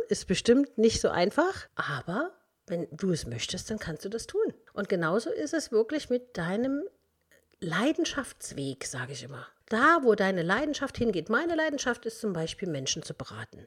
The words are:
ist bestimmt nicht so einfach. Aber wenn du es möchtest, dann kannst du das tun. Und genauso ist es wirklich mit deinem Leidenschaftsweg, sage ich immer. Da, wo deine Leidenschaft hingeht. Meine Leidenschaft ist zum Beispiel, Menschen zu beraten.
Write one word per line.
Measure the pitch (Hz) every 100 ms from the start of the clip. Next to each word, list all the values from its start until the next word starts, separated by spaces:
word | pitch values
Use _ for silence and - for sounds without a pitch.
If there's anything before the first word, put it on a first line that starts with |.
| 453
ist | 202 -
bestimmt | 190 - 247 277 -
nicht | 220 220
so | -
einfach. | - 185 240 349 392 -
Aber | - - 139 143 190 349 - _ _ -
wenn | 170 160
du | 160 196
es | 165 -
möchtest, | 117 - 180 -
dann | 220
kannst | - 156
du | 196
das | 226 -
tun. | 392 415 - _
Und | - 202
genauso | 185 160 196 -
ist | - 294
es | 330 -
wirklich | 214 220 302 -
mit | 247 247 -
deinem | 170 196 262 277 392 - _ _ _ _ _ _
Leidenschaftsweg, | 170 160 254 320 330 - 247 - - - 135 131
sage | - 127 123
ich | 135
immer. | 123 123 - _ -
Da, | 220 285 339
wo | 262
deine | 208 190 190
Leidenschaft | 165 202 302 285 277 -
hingeht. | 233 175 165
Meine | 226 339
Leidenschaft | 330 311 285 - 233 226
ist | -
zum | 220
Beispiel, | 170 160 - 185
Menschen | 143 135 -
zu | -
beraten. | - 123 107 117 -